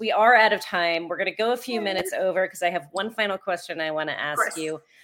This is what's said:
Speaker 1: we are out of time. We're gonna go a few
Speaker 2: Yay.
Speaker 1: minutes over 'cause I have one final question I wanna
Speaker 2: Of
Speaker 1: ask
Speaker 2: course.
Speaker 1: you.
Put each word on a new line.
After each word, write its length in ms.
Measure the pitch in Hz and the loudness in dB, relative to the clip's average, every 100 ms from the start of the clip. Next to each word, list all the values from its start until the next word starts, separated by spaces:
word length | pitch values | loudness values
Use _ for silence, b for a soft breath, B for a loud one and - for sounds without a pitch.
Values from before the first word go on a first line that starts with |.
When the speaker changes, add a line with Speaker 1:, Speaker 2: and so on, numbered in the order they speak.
Speaker 1:
we 100 | 220 | -2
are 240 | 202 226 240 | 4 6 8
out 160 | 214 | 6
of 80 | 202 | 4
time. 480 | - 180 170 165 170 | -2 -2 0 0 -2
We're 80 | 170 | -2
gonna 160 | 185 | -4
go 200 | 180 226 | 0 0
a 40 | 247 | 0
few 180 | 254 233 | -2 -4
Speaker 2:
Yay. 40 | |
Speaker 1:
minutes 320 | 202 190 185 | -2 -2 -4
over 340 | - 185 175 185 | -2 0 0 -2
'cause 160 | - | -2
I 80 | 175 | -2
have 200 | 175 - | -2 -6
one 180 | 185 208 | -6 -6
final 280 | 226 208 190 | -2 -2 -2
question 420 | - 170 - 160 | -4 -6 -6 -6
I 100 | 160 | -4
wanna 220 | 156 151 | -2 -4
Speaker 2:
Of 60 | 139 | -4
Speaker 1:
ask 220 | 147 151 | -4 -2
Speaker 2:
course. 160 | - 160 | -2 -2
Speaker 1:
you. 240 | 156 156 B B | -6 -8 B B